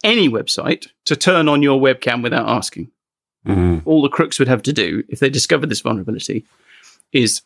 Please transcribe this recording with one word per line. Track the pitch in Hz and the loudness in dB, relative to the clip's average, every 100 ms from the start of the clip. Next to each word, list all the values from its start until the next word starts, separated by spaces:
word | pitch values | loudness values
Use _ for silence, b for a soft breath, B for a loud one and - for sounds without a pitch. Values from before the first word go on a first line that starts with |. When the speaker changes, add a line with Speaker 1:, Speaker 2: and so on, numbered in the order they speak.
Speaker 1:
any | 208 233 160 | 0 2 2
website | 113 - - - - - _ | 0 -4 -4 -2 -4 -6 _
to | - | -6
turn | 147 - 180 156 | 0 2 2 2
on | 147 | 4
your | 143 135 | 4 4
webcam | 135 127 - 120 | 2 2 -2 -2
without | 120 123 113 | -2 -2 0
asking. | 117 - - - _ _ _ _ _ - | -2 -4 -12 -16 _ _ _ _ _ -2
Speaker 2:
Mm-hmm. | 95 87 85 110 | 0 2 0 2
Speaker 1:
All | 156 | 2
the | 143 | 2
crooks | - 160 - | 0 -2 0
would | 127 | 0
have | 123 | 0
to | 135 | 0
do, | 147 90 92 - | -2 -2 -2 -6
if | - | -2
they | 135 | -2
discovered | 135 - 147 151 | 0 0 0 -2
this | - | -4
vulnerability, | 117 110 92 107 - 101 b b b b b b _ | -4 -4 -4 -8 -6 -8 b b b b b b _
is | 139 117 - | 0 0 -2